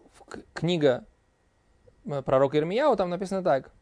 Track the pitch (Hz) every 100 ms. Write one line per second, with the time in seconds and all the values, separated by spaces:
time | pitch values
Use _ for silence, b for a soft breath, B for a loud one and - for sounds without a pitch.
0 | _ _ - - - - 160 175 147 123
1 | - _ _ _ _ _ _ _ _ _
2 | - 143 135 135 139 151 160 214 302 208
3 | 180 175 190 190 180 135 - _